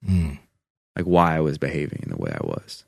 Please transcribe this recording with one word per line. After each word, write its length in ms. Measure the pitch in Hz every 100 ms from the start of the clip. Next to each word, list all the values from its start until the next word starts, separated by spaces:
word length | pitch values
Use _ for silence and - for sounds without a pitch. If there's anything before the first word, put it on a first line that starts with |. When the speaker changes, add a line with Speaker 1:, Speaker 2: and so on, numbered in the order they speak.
| 95
Speaker 1:
Mm. 320 | 92 80 69 _ _ _ _ _ -
Speaker 2:
Like, 100 | 87
why 300 | 87 85 80
I 40 |
was 180 | 78 73
behaving 420 | 69 73 73 -
in 60 | -
the 60 | 50
way 140 | 50
I 120 | 50 50
was. 380 | 50 - -